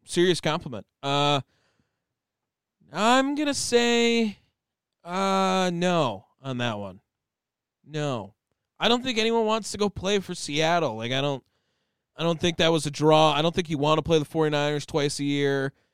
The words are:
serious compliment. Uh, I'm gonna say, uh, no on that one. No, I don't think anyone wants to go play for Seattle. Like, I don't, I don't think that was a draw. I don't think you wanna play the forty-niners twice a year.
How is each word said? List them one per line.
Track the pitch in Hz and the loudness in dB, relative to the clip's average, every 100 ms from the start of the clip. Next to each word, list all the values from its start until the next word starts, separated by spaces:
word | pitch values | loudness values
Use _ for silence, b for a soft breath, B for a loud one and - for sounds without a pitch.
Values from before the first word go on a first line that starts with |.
| - | -6
serious | 180 185 170 | 0 2 2
compliment. | 160 160 151 110 - _ | -2 -4 -6 -12 -14 _
Uh, | 139 139 147 143 - _ _ _ _ _ _ _ _ _ _ _ _ _ _ | -2 0 2 2 -2 _ _ _ _ _ _ _ _ _ _ _ _ _ _
I'm | 160 220 262 269 294 | -2 2 2 2 -2
gonna | 294 | -4
say, | 277 - 240 240 233 233 233 220 196 _ _ _ _ _ _ | -4 0 2 2 2 2 2 0 -4 _ _ _ _ _ _
uh, | 170 185 196 190 190 190 185 | -8 -4 0 0 2 2 0
no | 170 180 170 131 98 - _ | 0 0 2 0 -2 -14 _
on | 135 123 | -10 -4
that | 120 104 | -4 -4
one. | 98 92 _ _ _ _ _ _ _ _ 135 | -10 -14 _ _ _ _ _ _ _ _ -12
No, | 151 147 120 98 _ _ _ _ _ | -6 -4 -6 -8 _ _ _ _ _
I | 190 | 0
don't | 240 | 0
think | 262 220 | 0 -2
anyone | 226 233 214 | 0 0 0
wants | 220 202 | -2 -4
to | 208 | -4
go | 208 | -4
play | - 185 202 | -2 -2 -2
for | 185 | -4
Seattle. | 175 - 147 160 175 147 110 | -10 -6 -2 0 2 0 -4
Like, | 117 | -4
I | 131 | -2
don't, | 143 131 - _ _ _ _ _ _ - | -2 -4 -10 _ _ _ _ _ _ -4
I | |
don't | 165 165 | -2 0
think | 180 160 | -2 2
that | 165 | 2
was | 165 147 | 2 0
a | |
draw. | 143 151 156 156 | 0 4 6 6
I | 147 | 4
don't | 165 165 | 0 -2
think | 160 | -2
you | 151 | -2
wanna | 147 156 | 2 0
play | 160 165 | 2 0
the | 143 | 2
forty-niners | 160 156 147 147 147 - | -2 0 0 0 -2 -4
twice | 160 143 - | -2 -2 -2
a | |
year. | 143 143 139 139 139 - _ | -2 0 0 0 -4 -8 _